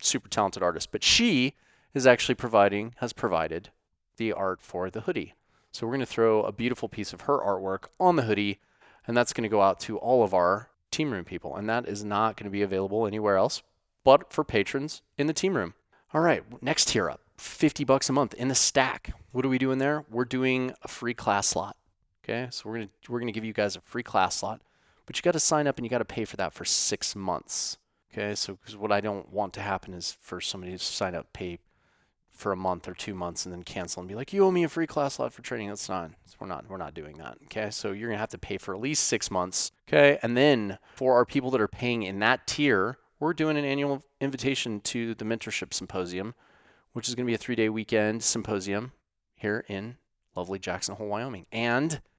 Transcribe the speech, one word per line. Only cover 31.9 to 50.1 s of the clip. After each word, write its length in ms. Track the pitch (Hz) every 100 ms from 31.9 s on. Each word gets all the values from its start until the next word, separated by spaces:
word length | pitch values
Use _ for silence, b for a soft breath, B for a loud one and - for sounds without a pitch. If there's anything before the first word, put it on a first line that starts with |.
| _ _ _ _
for 220 | _ 107
a 40 | 95
month 320 | 92 90 -
or 60 |
two 200 | 90 -
months, 300 | 95 87 85
and 80 | -
then 100 | 90
cancel 380 | 87 - 175 -
and 80 | 185
be 60 |
like, 180 | 104 135
"You 140 | 196 190
owe 40 |
me 140 | 180
a 40 | 165
free 160 | - 160
class 300 | - 139 -
slot 180 | 123
for 80 | -
training." 260 | 120 120 104
That's 220 | 101 -
not, 220 | 92 82 - _ -
we're 80 | 98
not, 240 | 78 -
we're 80 | 95
not 160 | 78
doing 240 | 78 76 73
that. 180 | 80 -
Okay, 240 | - - 107
so 240 | - 107
you're 160 | 98 117
gonna 100 | 107
have 120 | 110
to 80 | -
pay 180 | - 98
for 180 | -
at 60 | 95
least 240 | 127 151
six 260 | - 113 -
months. 420 | 95 90 - - _ _
Okay, 320 | 156 143 143
and 160 | 117 120
then 400 | 147 131 104 95 b
for 180 | - 131 123
our 100 | 120
people 240 | 139 127
that 100 | 127
are 80 | 104
paying 340 | - 123 117
in 180 | 98 98
that 260 | 107 127 -
tier, 500 | - 147 104 101 127 _ _
we're 160 | 151
doing 240 | 165 156 151
an 80 | 143
annual 360 | 139 143 139 - _
invitation 580 | 135 135 139 135 123 104
to 340 | - 120 117
the 120 | 110 110
Mentorship 480 | 113 - - 95
Symposium, 600 | - 92 92 90 90 101 - b b b b b
which 120 | 117 113
is 80 |
gonna 120 | 120 123
be 80 |
a 40 | 113
three-day 300 | - 117 110
weekend 560 | 110 107 110 107 113
symposium 680 | - 120 110 107 95 101 123 _ _ _ _
here 320 | _ 107 107 -
in 300 | 101 107 123 _